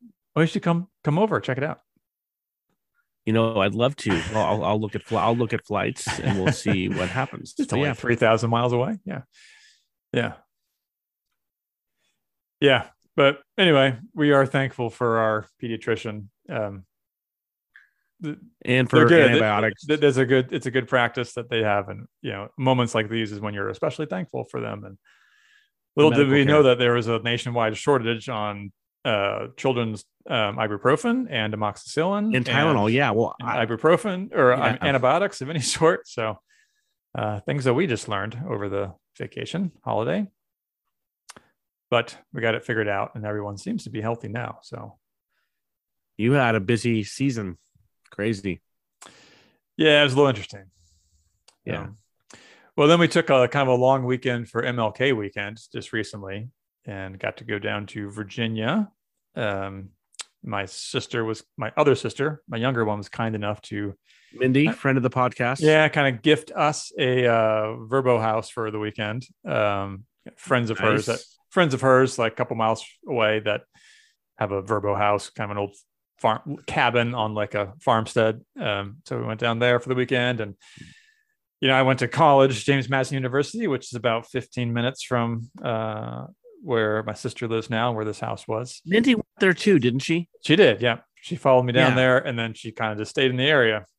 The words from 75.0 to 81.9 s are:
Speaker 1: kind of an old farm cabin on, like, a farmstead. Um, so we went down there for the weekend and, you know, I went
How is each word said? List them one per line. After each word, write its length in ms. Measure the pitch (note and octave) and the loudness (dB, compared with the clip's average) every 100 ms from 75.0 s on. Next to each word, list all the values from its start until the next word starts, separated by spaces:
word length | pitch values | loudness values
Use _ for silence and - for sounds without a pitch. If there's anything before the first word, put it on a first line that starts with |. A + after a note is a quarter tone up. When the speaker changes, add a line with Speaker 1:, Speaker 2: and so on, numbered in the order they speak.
| G#2 G#2 - | 2 0 -4
Speaker 1:
kind 220 | - G#2 | -10 -8
of 60 | G#2 | -6
an 40 | |
old 140 | G2+ - _ _ _ _ | -6 -10 _ _ _ _
farm 380 | A#2+ A2 C#3+ C#3+ - | -2 -2 -6 -12 -6
cabin 480 | D#3 B2 A#2+ A#2 | 0 2 2 0
on, 200 | B2 G#2+ G#2+ | -2 -4 -4
like, 180 | G#2 | -4
a 200 | G#2+ G2 - | -4 -6 -4
farmstead. 600 | C#3 A2+ A2+ A#2+ A2+ A2+ - C#4 | 0 0 0 2 0 0 -12 -8
Um, 380 | C3 G2+ G2+ C3 - | -4 -4 -6 -14 -10
so 140 | B2 | -8
we 60 | A#2 | -6
went 140 | G#2+ | -4
down 200 | A#2+ A#2 | -2 2
there 200 | B2 A#2+ | 2 2
for 100 | B2 | 0
the 60 | B2+ | -2
weekend 440 | B2 B2+ B2 A#2 | 0 0 0 -2
and, 160 | G#2 - - - - - _ _ _ _ _ _ | -6 -12 -20 -20 -20 -20 _ _ _ _ _ _
you 80 | C3+ | 4
know, 80 | C3 | 4
I 60 | |
went 160 | C3 | 4